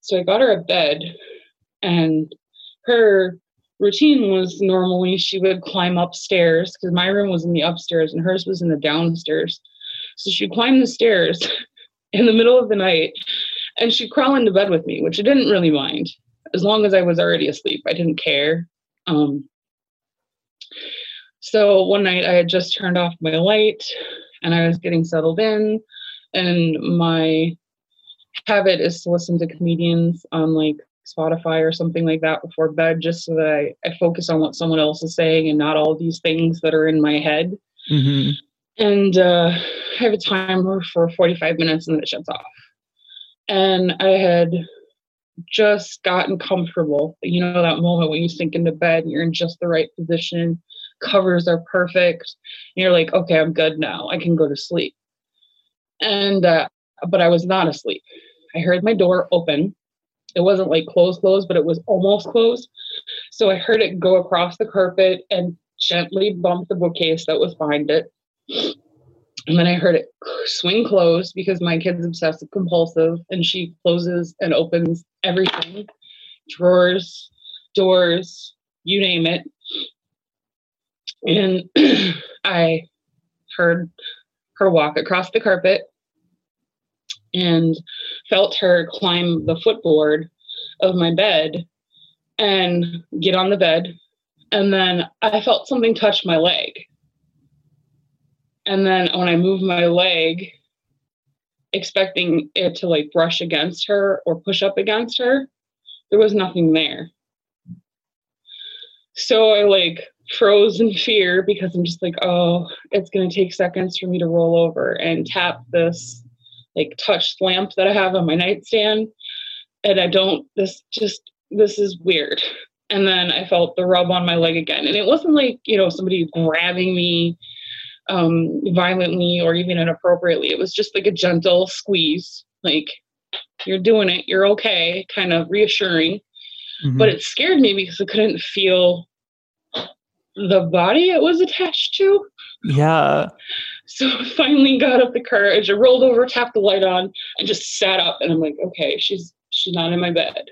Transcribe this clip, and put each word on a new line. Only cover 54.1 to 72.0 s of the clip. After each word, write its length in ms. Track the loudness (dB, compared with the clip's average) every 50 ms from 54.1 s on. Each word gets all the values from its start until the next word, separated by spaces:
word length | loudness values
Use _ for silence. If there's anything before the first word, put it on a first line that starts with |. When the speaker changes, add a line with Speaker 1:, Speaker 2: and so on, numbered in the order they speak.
| -6 -4
Speaker 1:
can 180 | 0 0 2 2
go 100 | 2 0
to 80 | -2
sleep." 400 | -6 -8 -6 -4 -4 -4 -4 _ _ _ _ _ _ _ _ _ _ _ _ _ _ _ _ _ _ _ _ _ _
And, 440 | -4 -4 -2 -2 -2 0 0 2 2
uh, 240 | 2 2 2 0 -4 _ _ _ _ _ _ -6 -2
but 120 | 0 2
I 60 | 4 4
was 180 | 4 2 2
not 220 | 0 0 0 0 0
asleep. 340 | -2 -4 -6 -8 -8 -8 _ _ -20 -20 _ _ _ _ _ _ -8
I 40 | -4
heard 240 | 0 0 0 2 2
my 100 | 0 2
door 340 | 2 4 2 4 2 0 0
open. 440 | 0 0 0 0 -2 0 -2 -2 -4 _ _ _ _ _ _ _ _ _ _ -8 _
It 60 | 0
wasn't, 280 | 2 2 4 2 2 0
like, 160 | 0 0 0 0
closed, 320 | 2 4 4 4 2 0
closed, 300 | 2 2 4 2 2 0
but 80 | 0 0
it 80 | 2
was 160 | 0 -2 -4 0 -2
almost 380 | 0 2 2 2 2 0 -2 -2
closed. 400 | 0 2 2 2 0 -2 -8 _ _ -18 -16 -14 -14 -16 -14 -14 -16 -16 -16 -18
So 180 | -4 0 0 0
I 40 | 0 0
heard 240 | 0 0 2 2
it 180 | 2 0 -2 -2
go 160 | 2 4 4
across 400 | 4 2 2 0 0 0 -2 -2 _
the 80 | -6
carpet 600 | -4 0 0 0 0 2 2 2 2 2 0 -4 _
and 280 | -4 -4 -4 -4 -8 _ _ _ _ _
gently 540 | -4 -2 0 -2 -2 -2 -2 -2 -2 -2
bump 380 | -2 0 0 0 0 0 -2 -6
the 60 | -4
bookcase 500 | -2 -2 -2 0 0 0 0 0 -2 -2
that 120 | -4 0 0
was 140 | 0 -2 -2
behind 360 | _ -4 -2 -2 -2 0 0
it. 180 | 0 0 0 -2 _ _ _ _ _ _ _ _ -8 -6 -6 -6 -8 _ _ _ _ _ _ _ _ _ _ _ _ -16 -4 0
And 100 | 2 2
then 100 | 4 2
I 60 | 2
heard 220 | 2 2 2 2
it 100 | 2 -2 -4 _ _ -12 -10 -8 -8 -6
swing 420 | -6 -6 -6 -4 -2 -2 -2 0 0
closed 460 | 2 2 4 4 2 2 -2 -4 -8
because 240 | -8 -4 -4 -4 -2
my 180 | -2 -2 -2 -2
kid's 280 | -2 -4 -4 -4